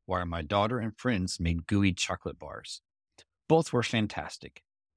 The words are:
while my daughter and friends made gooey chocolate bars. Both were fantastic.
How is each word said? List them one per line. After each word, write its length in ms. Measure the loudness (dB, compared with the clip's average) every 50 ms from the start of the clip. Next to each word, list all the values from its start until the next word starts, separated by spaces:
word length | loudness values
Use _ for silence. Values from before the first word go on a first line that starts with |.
| _
while 180 | -4 -2 -2 -2
my 160 | -2 -4 -4
daughter 380 | -2 0 2 2 2 2 0 -2
and 180 | -4 -4 -6
friends 420 | -4 -2 0 0 0 0 -2 -2 0
made 280 | 0 0 0 0 0
gooey 260 | 0 2 4 4 4
chocolate 460 | 2 2 -2 -2 -4 -4 -6 -8 -10 -10
bars. 420 | -12 -12 -12 -12 -12 -14 -14 -16 _ _ _ _ _ _ _ -20 -20 _ _ _ _ 4
Both 200 | 4 4 4 2
were 120 | 0 0
fantastic. 800 | 0 2 2 0 0 0 -2 -6 -8 -8 -10 -14 -16 -16 -18 -20 -20 _ _ _ _ _ _